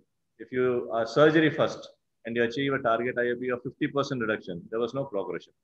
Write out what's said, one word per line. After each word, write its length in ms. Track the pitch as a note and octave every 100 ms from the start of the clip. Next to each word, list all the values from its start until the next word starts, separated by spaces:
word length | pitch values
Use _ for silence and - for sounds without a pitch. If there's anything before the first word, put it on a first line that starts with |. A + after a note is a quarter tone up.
| - _ _ -
If 140 | A2
you 380 | B2+ B2+ A#2+ -
are 140 | A#2 A2
surgery 420 | D3 D#3 D#3+ D3+
first 400 | C#3 G#2+ - - - _ _ A#2
and 100 | A#2
you 60 |
achieve 320 | A#2 C3+ C#3
a 40 | C3+
target 340 | A#2 A2+ B2 A#2+
I 100 | A#2+
O 60 | A#2+
P 120 | B2+
of 140 | B2
fifty 240 | C3 - D3
percent 340 | C#3+ C3 C3
reduction, 400 | A2 G#2+ - F2 -
there 100 | A2+
was 120 | A#2
no 120 | C3+
progression. 500 | C3 G2 F2+ E2 - _